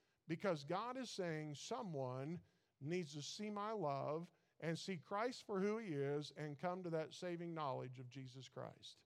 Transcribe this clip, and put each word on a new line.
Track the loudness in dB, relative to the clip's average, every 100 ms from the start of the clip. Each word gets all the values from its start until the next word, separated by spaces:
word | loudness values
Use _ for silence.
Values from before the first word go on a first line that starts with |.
| _ _ -4
Because | 0 4 2
God | 2 2 2 0
is | -2
saying, | 0 2 2 -2 -4
"Someone | -2 -2 0 0 0 0 -2 -4 -8 _ _ _
needs | 0 0 0 -4
to |
see | -6 -4 -2
my | 0 0
love | 2 2 2 2 2 -2 -10 _ -4
and | 0 0
see | 0 -4 0
Christ | 2 2 0 0
for | 4
who | 4 4
he | 2
is | 2 2 2 0 -4
and | -4 -2
come | 0 0
to | 0
that | 0 0
saving | -2 -2 -2 -2
knowledge | 0 0 0 -2 -6
of | -10
Jesus | -10 -10 -10 -10
Christ." | -8 -8 -8 -14 -16